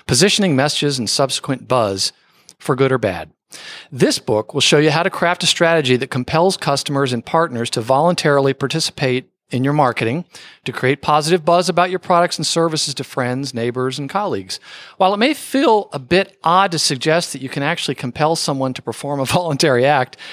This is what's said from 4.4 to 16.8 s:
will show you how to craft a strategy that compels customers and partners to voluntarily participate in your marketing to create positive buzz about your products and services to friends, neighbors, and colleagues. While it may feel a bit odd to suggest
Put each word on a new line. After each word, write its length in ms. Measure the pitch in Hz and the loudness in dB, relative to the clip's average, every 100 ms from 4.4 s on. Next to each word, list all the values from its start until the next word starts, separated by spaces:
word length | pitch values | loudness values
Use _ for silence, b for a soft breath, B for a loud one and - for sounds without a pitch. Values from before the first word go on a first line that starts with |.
| - | -2
will 80 | 143 | -2
show 180 | - 151 | 2 4
you 100 | 151 | 4
how 140 | 156 | 2
to 60 | 185 | 0
craft 320 | - 175 180 | 0 -2 0
a 40 | 170 | -2
strategy 500 | - 165 165 127 123 | 2 2 2 2 0
that 120 | 135 | 0
compels 460 | 127 123 160 185 - | -6 0 2 2 0
customers 560 | - 139 - 139 135 | -2 -2 -2 -2 0
and 140 | 120 - | -2 0
partners 440 | 165 165 120 117 | 0 0 -2 -4
to 100 | 123 | -2
voluntarily 720 | 113 131 170 175 156 143 139 | 2 2 2 2 2 4 2
participate 760 | 131 135 160 - - 131 127 - _ _ | 0 -4 -2 -4 -2 -2 -2 -6 _ _
in 100 | 123 | -2
your 100 | 135 | 0
marketing 520 | 151 127 - 113 151 - B B B - | 2 2 2 -2 -4 -8 B B B -10
to 60 | |
create 300 | - 127 143 | -2 0 0
positive 440 | - 151 151 180 156 | 0 0 2 0 4
buzz 240 | 175 180 | 2 2
about 200 | 170 180 | 0 0
your 100 | 185 | -2
products 380 | - 175 175 - | 0 2 2 -2
and 80 | 151 | -2
services 460 | 170 165 156 143 135 | 0 0 0 -4 -6
to 80 | |
friends, 500 | 131 - 123 127 139 | -8 -4 -2 -4 -6
neighbors, 460 | 120 120 123 131 131 | -4 -4 -2 -4 -4
and 100 | 139 | -6
colleagues. 500 | 196 202 101 95 - B B B - | -4 -4 -6 -8 -14 B B B 0
While 160 | 190 | 2
it 40 | 202 | 2
may 160 | 254 | 0
feel 560 | 294 - 269 269 214 202 | 0 -2 2 4 2 0
a 60 | 143 | -8
bit 380 | 123 180 190 _ | 0 0 0 _
odd 280 | 160 185 196 | 2 4 2
to 80 | |
suggest 520 | 160 | 0